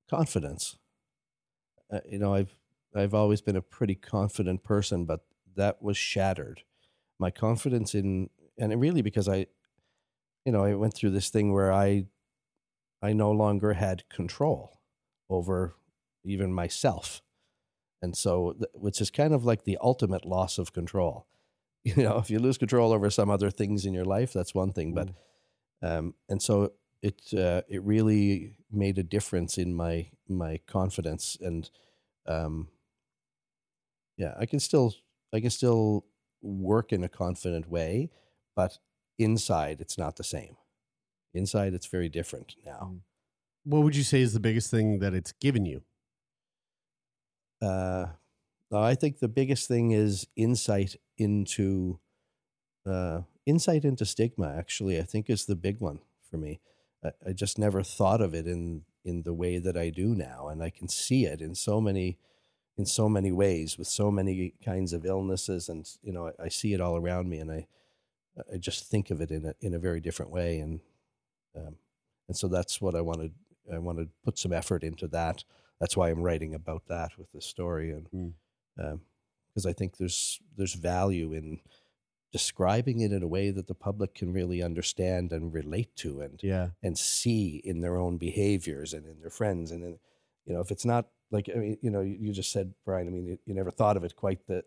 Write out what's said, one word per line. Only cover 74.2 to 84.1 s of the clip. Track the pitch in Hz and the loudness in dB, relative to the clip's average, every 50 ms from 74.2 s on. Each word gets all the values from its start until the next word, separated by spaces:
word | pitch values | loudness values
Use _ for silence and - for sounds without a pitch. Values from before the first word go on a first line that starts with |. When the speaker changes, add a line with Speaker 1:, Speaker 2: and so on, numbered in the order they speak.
| - | -6
Speaker 1:
put | 120 - - | -4 -4 -2
some | - 92 85 | -2 -2 -2
effort | 80 - - 92 80 | -2 0 -2 -2 -2
into | 80 80 80 - 92 80 | -2 -6 -8 -8 -8 -4
that. | 80 82 82 80 - - - _ _ _ _ _ _ - | -2 -2 -2 -2 -4 -6 -10 _ _ _ _ _ _ -6
That's | 85 - - | -4 0 2
why | 98 87 85 | 2 2 2
I'm | 82 82 | 2 0
writing | 85 87 82 78 80 78 78 | 0 0 0 -2 -4 -6 -8
about | 78 82 - 80 80 _ - | -10 -8 -8 -8 -8 _ -8
that | 87 85 82 82 - - | -6 -6 -6 -8 -10 -14
with | 85 _ | -20 _
this | - 73 - | -16 -14 -14
story. | - - - 87 87 85 78 80 80 | -12 -8 -6 -4 -4 -4 -4 -4 -4
And, | 76 78 80 - | -6 -8 -12 -10
Speaker 2:
Mm. | - 92 90 85 80 - _ _ _ _ _ _ - - | -8 -8 -8 -8 -10 -14 _ _ _ _ _ _ -10 -8
Speaker 1:
um, | - 76 76 87 - _ _ _ _ _ _ _ _ _ - | -8 -6 -6 -8 -12 _ _ _ _ _ _ _ _ _ -8
'cause | 101 92 | -4 -4
I | 90 87 | -4 -4
think | - 98 90 _ - | -4 -6 -6 _ -6
there's, | 92 87 - - - - - - _ _ - | -6 -4 -4 -4 -4 -4 -6 -8 _ _ -6
there's | 101 98 92 - | -6 -4 -4 -4
value | 87 80 87 90 90 95 98 95 85 82 80 80 | -4 -4 -2 0 2 2 2 0 0 -2 -4 -6
in | 80 78 78 80 - _ _ _ _ _ _ _ _ _ _ _ _ _ _ | -8 -8 -10 -12 -12 _ _ _ _ _ _ _ _ _ _ _ _ _ _
describing | - 113 - - - - 92 92 104 120 120 135 117 117 | -6 -4 -4 -4 0 0 2 2 2 2 0 0 0 0
it | 110 101 | 0 0
in | 101 95 | 0 0
a | 90 80 | -2 -2
way | 85 95 101 101 | 0 0 0 0
that | 95 98 92 | -2 -2 -6
the | - 92 | -8 -8
public | - - 101 98 104 98 - | -6 -4 -6 -2 -2 -4 -6